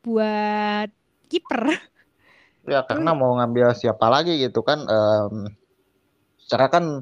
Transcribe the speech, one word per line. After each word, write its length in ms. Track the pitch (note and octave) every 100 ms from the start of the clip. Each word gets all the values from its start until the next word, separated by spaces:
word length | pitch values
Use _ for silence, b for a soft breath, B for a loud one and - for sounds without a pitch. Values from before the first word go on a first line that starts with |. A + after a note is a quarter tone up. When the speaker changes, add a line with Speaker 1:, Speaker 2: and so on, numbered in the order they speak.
| A#3
Speaker 1:
buat 840 | A3 G#3+ G#3 G#3 G#3 G#3 G#3 G#3 _ _ _ _
kiper. 320 | E4+ - B3+ B3+ E4 - _ _ _ b b b b -
Speaker 2:
Ya, 160 | C#3 -
karena 200 | - E3
Speaker 1:
Terus 100 | D3+
Speaker 2:
mau 120 | B2+ B2
ngambil 300 | A#2 A#2+ A#2+ A#2+
siapa 280 | A2+ G#2+ A2+
lagi 220 | C3+ E3+ D#3
gitu 180 | B2 A2+ C#3
kan, 140 | D3+ B2+
em, 440 | A2 G#2+ G#2+ G#2 G#2+ G2+ - _ _ _ _ _ _ _ _
secara 240 | - A#2+ C3+
kan 100 | E3+ E3 C#3+